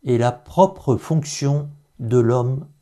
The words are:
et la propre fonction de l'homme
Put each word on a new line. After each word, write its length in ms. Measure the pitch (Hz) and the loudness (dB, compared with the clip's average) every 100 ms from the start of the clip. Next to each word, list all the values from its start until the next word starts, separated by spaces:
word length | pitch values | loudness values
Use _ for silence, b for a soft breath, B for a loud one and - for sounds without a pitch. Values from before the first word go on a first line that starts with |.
et 140 | 143 120 | 0 0
la 140 | 120 | 0
propre 640 | 123 - - 190 190 - 123 | -2 -8 2 2 2 -2 -2
fonction 720 | - 160 - - 143 143 147 - _ _ | 0 -2 -2 -4 -2 -2 -4 -14 _ _
de 200 | 117 123 | 0 2
l'homme 480 | 113 123 123 135 - _ | 2 2 0 -4 -8 _